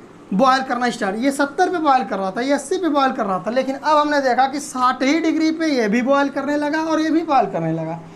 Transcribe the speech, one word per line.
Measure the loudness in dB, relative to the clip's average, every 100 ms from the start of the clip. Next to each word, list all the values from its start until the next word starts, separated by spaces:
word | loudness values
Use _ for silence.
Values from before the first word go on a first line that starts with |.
| -20 -20 -4
boil | 2 4 4
करना | 0 -2 -2
स्टार्ट, | -2 -4 0
ये | -2
सत्तर | 0 -2 0 0
पे | 2
boil | 2 2
कर | 2 -4
रहा | -4
था, | -4
ये | -2
अस्सी | -2 0 -2
पे | 0
boil | 2 0
कर | 0 -2
रहा | -2
था, | -2
लेकिन | -2 -2 -4
अब | 2 2
हमने | 4 2
देखा | 2 2 2
कि | 0
साठ | -8 -2 0 2
ही | 0 2
डिग्री | 0 0 0
पे | 0 0
ये | 2 2
भी | 2
boil | 2 2 2
करने | -2 -2 -2
लगा | -2 -2
और | -2 -2
ये | 0
भी | 0
boil | 2 0 2
करने | -2 -4
लगा। | -4 -6 -10 -12